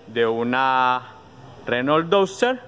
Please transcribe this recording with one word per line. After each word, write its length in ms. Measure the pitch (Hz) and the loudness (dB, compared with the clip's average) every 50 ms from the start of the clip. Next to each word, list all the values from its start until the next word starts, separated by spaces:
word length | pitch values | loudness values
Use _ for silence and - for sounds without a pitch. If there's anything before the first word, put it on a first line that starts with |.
| - | -18
de 180 | - 110 117 117 | -8 -2 0 0
una 800 | 113 117 113 117 120 123 131 135 131 131 127 127 127 127 123 120 - - - - - - - - - - - - | 0 0 0 -2 -2 0 0 0 2 2 2 2 0 0 -2 -6 -12 -20 -20 -20 -20 -20 -20 -20 -20 -20 -14 -8
Renault 420 | - 117 123 127 139 151 160 165 170 | -4 -4 -2 0 2 0 0 2 2
Duster 520 | 202 196 196 190 - - 240 247 262 247 - | 2 2 2 0 -2 0 0 0 0 -2 -8